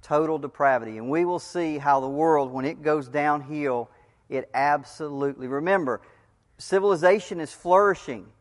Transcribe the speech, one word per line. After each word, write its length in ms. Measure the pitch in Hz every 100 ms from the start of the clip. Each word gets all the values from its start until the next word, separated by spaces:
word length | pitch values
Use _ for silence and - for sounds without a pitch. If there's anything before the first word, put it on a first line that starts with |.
Total 380 | - 147 160 156
Depravity. 580 | 139 - 143 127 113 110
And 140 | 117
we 160 | 156 175
will 120 | 175
see 380 | - 175 165 147
how 240 | 143 139
the 80 | 131
world, 420 | 143 160 151 135
when 120 | 131
it 160 | 135 165
goes 260 | 151 151 131
downhill, 840 | 143 147 147 135 151 143 120 113 _ _ _ _
it 180 | 135 123
absolutely, 920 | 127 139 147 135 - 151 139 139 139 127
remember, 540 | 139 165 196 143 113 _ _ _ _ _ _
civilization 840 | - 190 202 180 175 208 - 180
is 120 | 151
flourishing. 760 | - 175 185 202 180 - 117 92 _